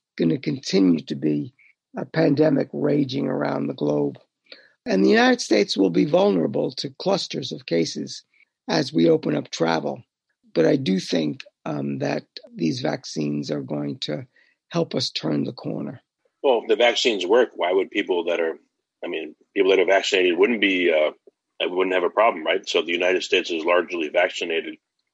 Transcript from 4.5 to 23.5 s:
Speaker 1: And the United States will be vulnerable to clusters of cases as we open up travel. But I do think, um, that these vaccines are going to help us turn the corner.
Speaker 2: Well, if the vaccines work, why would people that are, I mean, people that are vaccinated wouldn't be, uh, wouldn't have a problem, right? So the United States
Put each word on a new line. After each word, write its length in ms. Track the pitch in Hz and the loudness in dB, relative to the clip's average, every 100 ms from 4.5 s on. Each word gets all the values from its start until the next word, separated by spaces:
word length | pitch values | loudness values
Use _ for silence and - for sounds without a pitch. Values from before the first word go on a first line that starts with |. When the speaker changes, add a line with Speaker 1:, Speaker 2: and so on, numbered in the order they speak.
| - _ _ | -20 _ _
Speaker 1:
And 180 | - 190 | -2 2
the 60 | 196 | 4
United 320 | 220 254 247 | 6 4 2
States 340 | - 208 202 | 2 2 2
will 160 | 214 190 | 2 2
be 140 | 170 | 2
vulnerable 640 | 160 175 202 185 151 135 143 | 2 4 4 2 0 -2 -4
to 220 | - 139 - | -6 -10 -6
clusters 520 | 180 190 - 156 131 | -2 -2 -4 -8 -8
of 140 | 156 | -10
cases 600 | - 165 156 - 135 - - _ _ _ - | -4 -2 -2 -4 -10 -12 -20 _ _ _ -2
as 240 | 165 131 | -2 0
we 160 | 160 165 | 4 4
open 260 | 156 160 | 4 2
up 160 | 147 - | -4 -4
travel. 520 | - 165 160 147 123 - _ _ _ _ | -4 0 0 -2 -8 -14 _ _ _ _
But 120 | 170 160 | 2 2
I 100 | 147 | 2
do 240 | 139 190 | 0 -2
think, 400 | - 175 151 131 - _ | -2 -2 -2 -6 -14 _
um, 340 | - 147 143 135 | -8 -6 -6 -4
that 260 | 139 151 - - - | -4 -4 -8 -18 -16
these 260 | 240 160 127 | -4 -2 -2
vaccines 720 | 147 143 - 160 147 147 143 | -4 -4 -6 -6 -4 -4 -4
are 120 | 147 | -6
going 360 | 127 147 143 135 | -6 -6 -6 -8
to 260 | - 143 127 _ _ _ _ | -8 -8 -10 _ _ _ _
help 260 | 170 160 | -4 -2
us 160 | - - | -4 -6
turn 340 | - - 143 | -6 -4 -2
the 80 | - | -4
corner. 500 | 123 - 107 - 127 _ _ _ _ | -6 -8 -8 -10 -12 _ _ _ _
Speaker 2:
Well, 180 | 139 113 | 2 2
if 60 | - | 2
the 80 | 143 | 4
vaccines 500 | 120 107 131 101 87 | 4 4 0 0 2
work, 240 | 120 117 | 4 2
why 180 | - 85 | 0 0
would 180 | 95 87 | 0 0
people 340 | 104 90 87 85 | -2 -2 0 0
that 120 | 85 | 0
are, 200 | 82 78 _ _ _ _ | -2 -4 _ _ _ _
I 60 | 87 | -8
mean, 260 | 85 78 - _ 101 | -8 -8 -14 _ 0
people 140 | 92 | 4
that 100 | 95 | 4
are 60 | 87 | 4
vaccinated 520 | 98 - 98 90 85 | 4 4 2 2 4
wouldn't 220 | 107 113 | 2 2
be, 320 | 98 92 85 | 2 2 2
uh, 200 | 78 76 - _ _ _ - | 2 2 -2 _ _ _ -8
wouldn't 320 | 82 90 92 | -4 -2 0
have 100 | 92 | 0
a 60 | 87 | 0
problem, 340 | - 113 90 | 2 2 2
right? 240 | 80 95 - | -2 -2 0
So 140 | 90 | -2
the 100 | 80 | 0
United 300 | 87 90 92 | 0 0 0
States 280 | - 92 82 | 0 -2 0